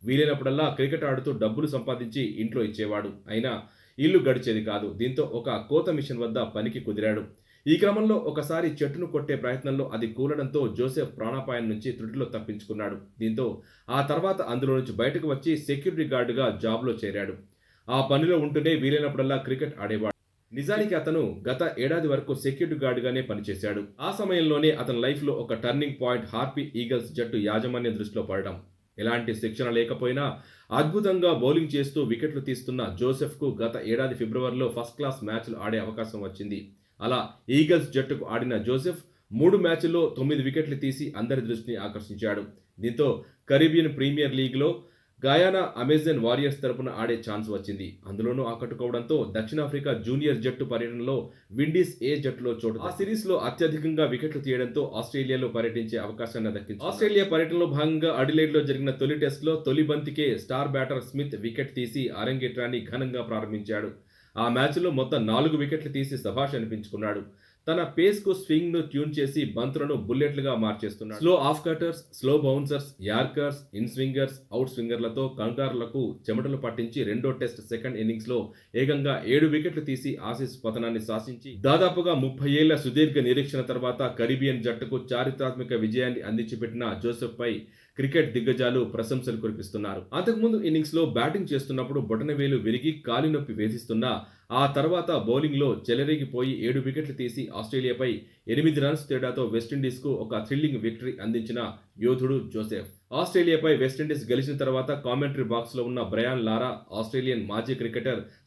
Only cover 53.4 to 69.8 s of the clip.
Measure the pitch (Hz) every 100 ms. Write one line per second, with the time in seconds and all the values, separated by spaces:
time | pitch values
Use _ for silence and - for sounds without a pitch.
53.4 | - - 160 151 160 156 143 123 156 147
54.4 | 139 127 123 117 139 107 - 139 131 131
55.4 | 127 113 113 117 110 113 101 110 113 120
56.4 | 110 101 101 104 165 - 208 202 196 160
57.4 | 160 170 170 139 156 160 165 127 135 156
58.4 | 156 151 143 135 139 135 139 151 143 139
59.4 | 156 156 139 139 151 147 143 139 143 98
60.4 | - 131 143 135 131 131 - 135 143 104
61.4 | 113 113 135 - 120 139 123 95 117 131
62.4 | 127 127 120 123 107 127 131 123 117 110
63.4 | 104 107 98 107 - - _ _ _ -
64.4 | 117 123 143 143 175 135 131 151 107 117
65.4 | 156 151 143 156 151 139 135 131 104 113
66.4 | 139 135 110 110 104 110 107 104 - -
67.4 | _ _ - 175 170 - 185 202 196 185
68.4 | - 160 175 170 156 139 151 147 139 156
69.4 | 120 101 131 147